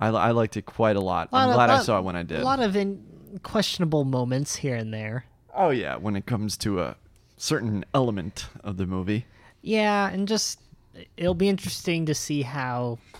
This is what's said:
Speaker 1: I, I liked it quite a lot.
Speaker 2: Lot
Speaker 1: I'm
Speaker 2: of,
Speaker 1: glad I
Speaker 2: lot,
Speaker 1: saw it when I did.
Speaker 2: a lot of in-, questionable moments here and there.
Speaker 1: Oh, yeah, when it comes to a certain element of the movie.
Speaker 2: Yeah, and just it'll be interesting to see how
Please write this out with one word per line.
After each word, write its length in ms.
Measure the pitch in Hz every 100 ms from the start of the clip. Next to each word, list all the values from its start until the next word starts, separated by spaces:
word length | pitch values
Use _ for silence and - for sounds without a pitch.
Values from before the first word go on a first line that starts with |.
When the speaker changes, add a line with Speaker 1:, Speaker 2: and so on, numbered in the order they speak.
Speaker 1:
I, 80 | 107
I 220 | 113 107
liked 240 | 117 110 107
it 60 | -
quite 300 | - 110 101
a 40 |
lot. 320 | 92 87 80
Speaker 2:
Lot 100 | 262
Speaker 1:
I'm 40 | 262
Speaker 2:
of, 40 |
Speaker 1:
glad 160 | 123 120
I 60 | 262
Speaker 2:
lot, 80 |
Speaker 1:
saw 140 | 214 104
it 40 |
when 120 | 92 87
I 60 |
did. 180 | 85 -
Speaker 2:
a 40 |
lot 160 | 254 269
of 160 | 226 202
in-, 280 | 196 196 214 - - 196
questionable 640 | - 220 - - 165 151
moments 520 | 135 127 123 131 143 -
here 180 | 143 117
and 160 | 110
there. 320 | 110 107 120 - _ _
Speaker 1:
Oh, 160 | - 180
yeah, 260 | 127 76 64
when 200 | 98 101
it 100 | -
comes 300 | 110 107 -
to 220 | 110 95
a 160 | 69 - - _ _ -
certain 480 | - 156 113 104 -
element 520 | 139 127 101 87 - - -
of 140 | 101 92
the 100 | 90
movie. 400 | 92 92 107 - - - _
Speaker 2:
Yeah, 460 | - 220 208 202 196
and 180 | 190 196
just 320 | 214 - - _ - _ 165 - -
it'll 180 | 175
be 140 | 175 196
interesting 560 | 190 - - - 165 156
to 80 |
see 280 | 147 - 147
how 560 | 123 143 127 123 123 117 - -